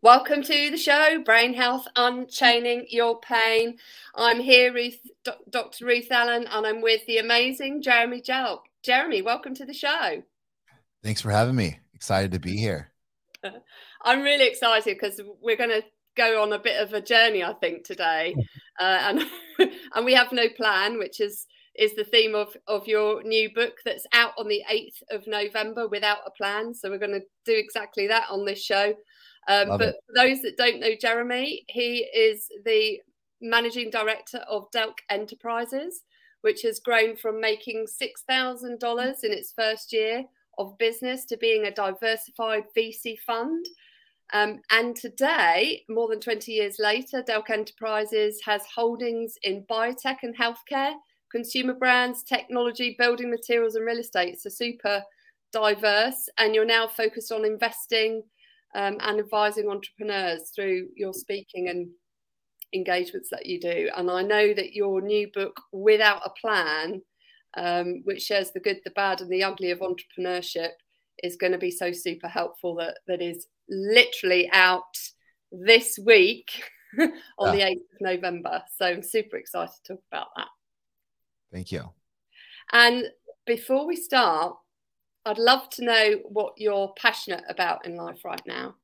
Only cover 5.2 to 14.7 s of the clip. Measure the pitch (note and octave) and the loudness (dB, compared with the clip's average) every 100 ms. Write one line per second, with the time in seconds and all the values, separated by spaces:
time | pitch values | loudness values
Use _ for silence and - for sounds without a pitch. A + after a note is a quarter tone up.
5.2 | - - - B3 A3 - A#3+ A#3+ A#3+ B3 | -12 -12 -8 -6 -6 -10 0 0 2 2
6.2 | A#3+ A#3+ A#3+ G#3+ G#3+ A3 A3+ A3 - A3+ | 2 0 -2 -4 -2 0 0 0 0 -2
7.2 | A3+ A#3 B3 C4 C#4 D4 C#4+ A#3+ A#3 B3 | 2 2 2 -2 -6 -4 2 4 4 -4
8.2 | B3 C4 B3+ F3+ _ _ - B3+ D#4+ A3+ | -4 -2 -2 -6 _ _ 2 2 2 -2
9.2 | G3 A#3+ C4 C4 C4+ C#4 C#4+ D#4+ A3+ D3+ | 0 -2 -4 -12 -12 -6 -2 0 -2 -4
10.2 | - _ _ _ _ _ _ _ G#2+ G#2+ | -10 _ _ _ _ _ _ _ -6 -4
11.2 | A2 G#2 A#2+ B2+ F#2 C#2+ _ _ - F#2+ | 2 4 4 2 0 -4 _ _ -2 0
12.2 | G2 F2+ F2+ G2+ A2 E2 C#2 _ _ _ | 2 -2 -4 -2 -2 -2 -8 _ _ _
13.2 | _ - G3 A3+ _ - - - A3+ C4 | _ -14 -14 -14 _ -20 -20 -4 2 4
14.2 | C#4 C#4+ B3+ B3 A#3 | 4 6 4 4 4